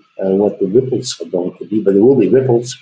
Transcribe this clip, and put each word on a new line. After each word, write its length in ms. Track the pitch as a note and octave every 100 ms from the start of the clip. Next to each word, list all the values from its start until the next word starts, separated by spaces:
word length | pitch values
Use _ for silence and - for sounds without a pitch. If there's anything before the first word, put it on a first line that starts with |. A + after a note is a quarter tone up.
| _ -
uh, 100 | F#2+
what 280 | F#2+ G2+ -
the 80 | G2
ripples 480 | G#2+ B2+ A2+ - -
are 80 | E2
going 280 | F2+ F2+ -
to 80 | -
be, 140 | G#2+
but 140 | F#2+
there 100 | G2
will 160 | A#2 C3+
be 80 | F#2+
ripples. 500 | B2+ B2+ A#2 A#2+ -